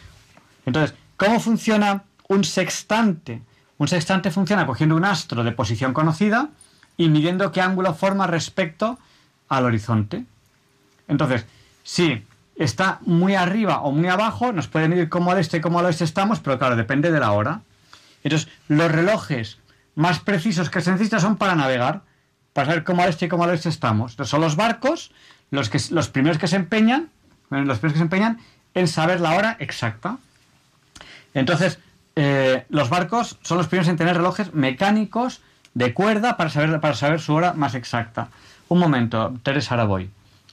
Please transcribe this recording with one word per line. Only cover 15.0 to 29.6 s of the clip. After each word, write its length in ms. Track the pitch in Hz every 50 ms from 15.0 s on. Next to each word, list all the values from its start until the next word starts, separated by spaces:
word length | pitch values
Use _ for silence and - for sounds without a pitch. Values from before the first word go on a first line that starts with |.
| 165 160
cómo 220 | 180 175 175 180
al 80 | 180 196
este 200 | 175 - 175 165
y 20 |
cómo 180 | 165 170 170 175
al 80 | 175
oeste 160 | 180 160 165
estamos, 380 | 170 156 - 196 196 214 208 156
pero 180 | - 139 131 127
claro, 160 | 139 127 120
depende 380 | 117 107 123 139 143 156 175
de 80 | 160 147
la 100 | 120 107
hora. 300 | 101 104 107 143 175 220 - _ _ _ _ - - - _ _ _ _ -
Entonces, 240 | 147 160 156 - - - _ _
los 240 | - 147 156 170 165
relojes 680 | 160 160 170 202 220 185 - - 143 117 107 - - _ _ _ _ _ _ _ -
más 240 | 151 160 180 156 -
precisos 500 | - 214 202 160 165 220 165 180 160 -
que 120 | - -
se 100 | 160 185
necesitan 300 | 190 180 220 202 226 185
son 160 | 175 220 202
para 180 | - 214 190 175
navegar, 480 | 156 135 131 131 - 123 139 165 196 - _ _ _ _ _ _ _ _ _
para 140 | - 143 131
saber 160 | 147 170 165
cómo 220 | 165 185 180 175 180
al 60 | 190
este 160 | 160 - 180
y 20 | 160
cómo 160 | 180 170 170
al 60 | 175
oeste 180 | 180 165 170 165
estamos. 440 | 156 - - 117 107 107 123 123 -
Entonces, 160 | - 127 110
son 80 | 139 151
los 160 | 165 160 151
barcos 560 | 175 214 233 226 - 262 277 330 - - - _ _ - - - _ _ -
los 180 | 131 139 120 107
que, 120 | - 117 - -
los 180 | 165 156 - -
primeros 300 | - 135 135 165 170 156
que 80 | 185 156
se 80 | 185
empeñan, 520 | 196 170 - 220 214 220 226 262 302 330 - _ _ _ _ _ _ _ -
bueno, 160 | 139 139 139
los 140 | 139 127 110
primeros 160 | 160 156 147
que 40 | 160
se 60 | 170
empeñan 340 | 160 190 190 214 233 226 - - _ _ _ _ _ -
en 140 | 180 180 170
saber 320 | - 165 160 175 185 175
la 140 | 170 156 170
hora 220 | 196 208 226 220
exacta. 600 | -